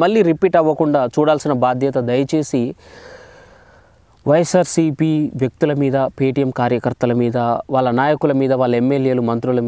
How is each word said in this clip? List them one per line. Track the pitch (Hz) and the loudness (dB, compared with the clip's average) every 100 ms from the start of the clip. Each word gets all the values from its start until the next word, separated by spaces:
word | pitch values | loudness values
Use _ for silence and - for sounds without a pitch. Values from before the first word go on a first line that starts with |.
మళ్ళీ | 175 220 175 | 2 2 2
రిపీట్ | 156 185 170 | 2 2 2
అవ్వకుండా | 156 147 156 147 123 - | 2 0 0 2 0 0
చూడాల్సిన | 151 151 156 131 127 | 2 0 0 0 0
బాధ్యత | 127 135 131 120 | 0 -2 -2 -2
దయచేసి | 127 139 156 143 135 123 - - - - - - - - - - - _ _ _ _ - | -2 0 -2 -2 -2 -4 -6 -20 -20 -20 -20 -20 -20 -20 -20 -20 -20 _ _ _ _ 2
వైఎస్ఆర్సీపీ | 156 165 185 170 - 160 139 160 156 143 131 | 2 4 0 0 0 0 0 -2 0 -2 -2
వ్యక్తుల | 131 - 151 143 | -4 0 -2 0
మీద, | 139 135 131 - | 0 0 -2 -2
పేటీఎం | 135 127 135 127 | -2 0 -2 -2
కార్యకర్తల | 120 120 123 - 123 120 | -2 0 -2 -2 -2 0
మీద, | 120 120 120 117 - 135 | 0 0 -2 -2 -2 -2
వాళ్ళ | 127 120 | 0 0
నాయకుల | 143 151 151 135 | 0 0 0 0
మీద, | 135 131 | 0 0
వాళ్ళ | 127 120 | 0 0
ఎమ్మెల్యేలు, | 127 139 131 127 117 | 0 0 0 0 -2
మంత్రుల | 117 127 123 | -2 -2 -2